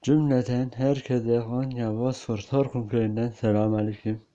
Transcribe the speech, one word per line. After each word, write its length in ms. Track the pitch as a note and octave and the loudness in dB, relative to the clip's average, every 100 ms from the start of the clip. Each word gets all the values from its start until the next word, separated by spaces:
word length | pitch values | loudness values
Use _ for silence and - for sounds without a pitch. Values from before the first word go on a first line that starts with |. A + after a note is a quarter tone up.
| C3+ | 2
Cümleten 640 | D3+ D3 C3 A2 B2 B2+ A#2+ | 2 4 2 2 -2 -2 -2
herkese 640 | C3+ C#3 - B2+ A2+ A#2 | 0 0 0 -2 2 0
Konya 540 | A2+ B2 C3 B2+ A#2 A2 | 0 -4 -4 -4 -2 0
Bozkurt 520 | B2 B2+ - A2 - | -2 -2 -4 -6 0
Torkum 380 | C#3 C3+ B2+ G#2+ | 0 0 -2 -2
köyünden 400 | A#2+ A2 G#2+ A#2 | 0 0 0 -4
selamünaleyküm. 920 | A2+ A2+ G#2 G#2+ G#2+ G#2+ G#2+ A#2 A2 _ | -2 2 2 2 2 -2 -4 -6 -6 _